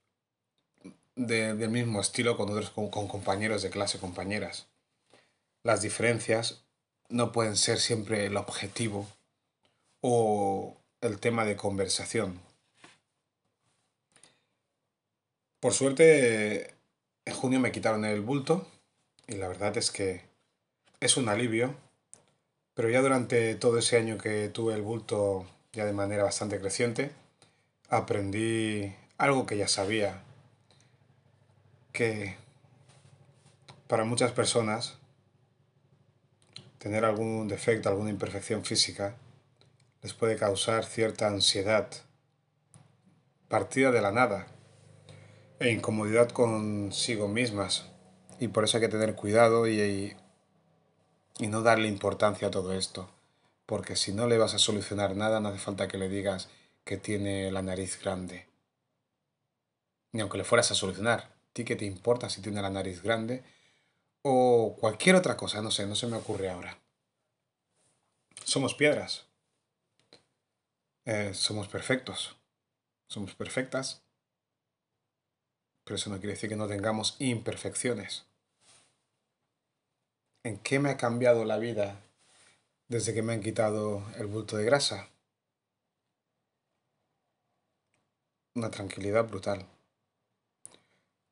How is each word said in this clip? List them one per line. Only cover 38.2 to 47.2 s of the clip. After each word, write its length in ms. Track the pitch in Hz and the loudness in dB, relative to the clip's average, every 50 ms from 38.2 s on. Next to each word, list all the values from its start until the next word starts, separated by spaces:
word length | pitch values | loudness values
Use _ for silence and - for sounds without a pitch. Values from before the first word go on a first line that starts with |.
| 104 95 98 98 - - 107 - - | -4 -6 -6 -6 -6 -4 -4 -4 -4
física 500 | - - 85 - - - - 101 101 - - - - - _ _ _ _ _ _ _ _ _ _ _ _ _ | -2 0 0 0 0 -2 -4 -6 -6 -6 -10 -18 -20 -20 _ _ _ _ _ _ _ _ _ _ _ _ _
les 120 | - - - | -14 -14 -4
puede 220 | - 117 113 110 | 0 0 0 2
causar 480 | 107 110 101 98 95 - - 113 110 110 | 2 2 2 2 2 2 2 2 0 0
cierta 440 | - - 117 110 110 95 - 110 104 | -2 0 0 0 0 0 0 0 0
ansiedad, 640 | 101 98 95 - - 101 95 104 110 104 98 - - - - _ _ _ _ _ _ _ _ _ _ _ _ _ - - - _ _ _ _ _ _ _ _ _ _ _ _ - | 2 2 2 2 2 2 2 2 2 2 2 0 -6 -16 -18 _ _ _ _ _ _ _ _ _ _ _ _ _ -20 -20 -20 _ _ _ _ _ _ _ _ _ _ _ _ -2
partida 440 | 113 107 101 - - 131 135 131 | -2 -2 -2 0 2 2 4 4
de 100 | 120 113 | 4 4
la 100 | 104 101 | 4 2
nada, 360 | 101 120 127 110 98 95 95 - - - - - - - - - - - - - - - - - - - - - - - | 4 4 4 4 2 0 -6 -10 -18 -20 -20 -20 -20 -20 -20 -20 -20 -20 -20 -20 -20 -20 -20 -20 -20 -20 -20 -18 -8 -2
e 120 | 135 120 | 0 0
incomodidad 560 | 110 98 - - 110 110 107 104 110 117 120 117 | 0 0 0 -2 -2 0 0 2 4 4 4 4
consigo 1000 | - - 120 113 110 107 107 107 104 104 101 98 - - - - 117 104 | 2 2 2 2 2 0 -2 -2 -2 -4 -4 -4 -4 -4 -4 -2 -2 -2